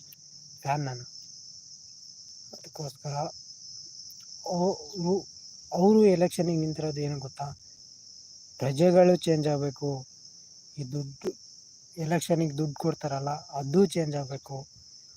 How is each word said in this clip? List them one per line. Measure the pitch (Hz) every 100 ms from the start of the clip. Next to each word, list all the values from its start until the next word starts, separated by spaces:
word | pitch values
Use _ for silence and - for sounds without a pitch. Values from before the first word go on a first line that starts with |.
| - - - - - -
ಫ್ಯಾನ್ | 135 147 139
ನಾನು. | 123 127 - - - - - - - - - - - - - - -
ಅದಕ್ಕೋಸ್ಕರ | - - 147 - 147 143 160 - - - - - - - - - - - -
ಅವರು, | 175 185 175 - 196 170 190 - - - - - 160
ಅವರು | 196 220 208 175
ಎಲೆಕ್ಷನಿಗೆ | 175 - 170 165
ನಿಂತಿರೋದು | 156 151 156 143 143
ಏನು | 143 135
ಗೊತ್ತಾ? | - 143 - - - - - - - - - - -
ಪ್ರಜೆಗಳು | 131 135 180 180 180 175 170
ಚೇಂಜ್ | 156 151
ಆಗ್ಬೇಕು. | 143 143 - 143 135 135 - - - - - - -
ಈ | 127
ದುಡ್ಡು, | 143 139 139 185 - - - - - - 170
ಎಲೆಕ್ಷನಿಗೆ | 160 170 - 165 160 143
ದುಡ್ಡು | 156 143
ಕೊಡ್ತಾರಲ್ಲ, | 165 147 147 139 139 151 - 143
ಅದು | 139 170 196
ಚೇಂಜ್ | 170 151 143
ಆಗ್ಬೇಕು. | 131 135 - 135 143 - - - -